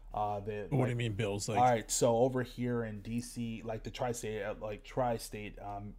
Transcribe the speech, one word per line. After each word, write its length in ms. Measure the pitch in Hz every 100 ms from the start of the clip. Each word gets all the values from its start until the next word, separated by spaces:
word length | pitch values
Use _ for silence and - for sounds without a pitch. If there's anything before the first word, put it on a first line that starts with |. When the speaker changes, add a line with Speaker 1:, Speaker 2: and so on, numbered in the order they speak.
| -
Speaker 1:
Uh, 280 | 104 104 104
the, 260 | 104 104 95
Speaker 2:
What 20 |
do 60 | 135
Speaker 1:
like, 80 | 123
Speaker 2:
you 60 | 120
mean 160 | 117
bills? 360 | 101 104 101 -
Like 100 | 117
Speaker 1:
all 60 |
right, 260 | 127 117 -
so 260 | - 127 113
over 240 | 131 127
here 420 | 123 - 123 120
in 160 | 110 104
D 180 | 110 117
C, 420 | 120 123 117 113
like, 200 | 110 110
the 60 | 120
tri-state, 520 | - 123 117 107 107
uh, 120 | 101 90
like, 220 | 107 107
tri-state, 760 | - 139 123 117 - 107 101 -
um, 300 | 101 101 104